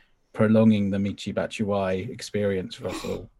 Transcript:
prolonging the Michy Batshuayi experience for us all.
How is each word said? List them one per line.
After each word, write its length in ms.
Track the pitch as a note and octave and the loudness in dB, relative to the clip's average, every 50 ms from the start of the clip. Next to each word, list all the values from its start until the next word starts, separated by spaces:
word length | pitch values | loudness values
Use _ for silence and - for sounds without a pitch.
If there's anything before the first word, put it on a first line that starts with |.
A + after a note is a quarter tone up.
| _ _ _ _ _ _ | _ _ _ _ _ _
prolonging 580 | - - A2 G#2+ A2 A2 A2 A2 G#2+ G2+ G2+ G2 | -2 2 4 6 6 6 8 6 6 4 2 0
the 80 | G2 G2 | 0 0
Michy 340 | G2+ G2 - - - G2+ | -2 -2 -4 -6 -6 -6
Batshuayi 800 | F#2+ F#2+ E2+ - - - G#2+ G2 G2+ G2 G2 F#2 F#2+ F#2 F2+ - | -4 -4 -4 -4 -4 -4 -2 -2 0 0 0 0 -2 -2 -4 -6
experience 640 | - - - - - G#2 G#2 G2+ G2 F#2 F2+ - - | -10 -12 -10 -6 -4 -2 0 0 0 -2 -4 -8 -10
for 140 | - B2+ - | -10 -10 -8
us 160 | - - - | -8 -8 -8
all. 260 | - F#2+ - - - _ | -8 -8 -8 -10 -14 _